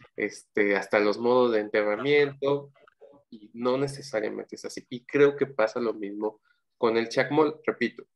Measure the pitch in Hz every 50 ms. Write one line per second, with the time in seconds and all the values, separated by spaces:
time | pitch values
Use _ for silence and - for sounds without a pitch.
0 | - - - - 107 101 - - - _ - 110 104 101 101 98 95 - - 107
1 | 104 104 101 113 120 120 123 127 123 120 113 107 104 104 - 107 104 104 104 107
2 | 123 143 147 147 143 139 135 139 139 139 143 143 143 - _ _ _ - _ _
3 | - - - - _ _ 117 107 104 - - 113 120 123 127 135 143 139 139 139
4 | - - - 107 107 107 104 104 101 - 107 - - - - - - - 127 120
5 | _ - - 139 143 143 143 - 143 135 - - 110 113 - 123 120 110 107 110
6 | 104 98 101 104 107 107 - _ _ _ _ _ _ _ _ - 123 113 113 113
7 | 113 - - 139 127 131 143 151 156 147 - - - - 110 - 120 110 - -
8 | - _ _